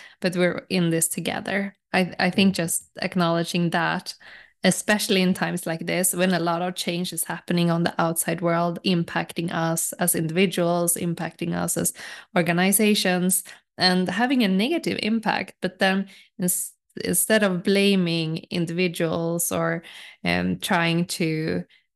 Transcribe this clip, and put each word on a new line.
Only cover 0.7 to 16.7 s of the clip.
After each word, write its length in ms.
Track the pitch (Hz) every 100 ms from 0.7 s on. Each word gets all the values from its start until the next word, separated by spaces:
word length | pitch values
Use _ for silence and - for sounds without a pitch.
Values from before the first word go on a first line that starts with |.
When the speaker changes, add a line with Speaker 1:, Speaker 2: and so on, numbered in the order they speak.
| 185 170
Speaker 1:
this 200 | 165 -
together. 680 | - 165 - - 196 196 - _
I, 220 | 180 175 -
I 120 | 180
think 280 | 190 196 185
Speaker 2:
Yeah. 60 |
Speaker 1:
just 260 | 165 - - -
acknowledging 720 | 185 185 170 170 170 175 170
that, 420 | 175 160 175 - - - - - _
especially 580 | 190 - - 208 - 190
in 100 | 185
times 320 | 185 170 175 -
like 220 | 165 170
this, 260 | 170 180
when 200 | 175 185
a 60 | 175
lot 220 | 170 170
of 140 | 180 180
change 380 | - 175 180
is 100 | 165
happening 480 | - 170 - 175 170
on 120 | 165
the 160 | 170 -
outside 420 | 165 170 - 165
world, 380 | 170 170 175 170 196
impacting 640 | 175 175 170 165 - 170
us 400 | 170 165 165 -
as 200 | - 175 170
individuals, 800 | 160 165 196 180 170 175 170 -
impacting 600 | 170 170 165 - 180 175
us 220 | 170 -
as 160 | 175 - - - - 180
organizations, 1080 | 170 170 190 202 214 208 185 180 180 185 - - _ -
and 300 | 185 180 180
having 360 | 180 247 269
a 40 | 202
negative 520 | 190 240 330 330 -
impact, 540 | 208 226 214 - 190 -
but 180 | 185 -
then 280 | 190 190 196 - - -
ins-, 360 | 180 - -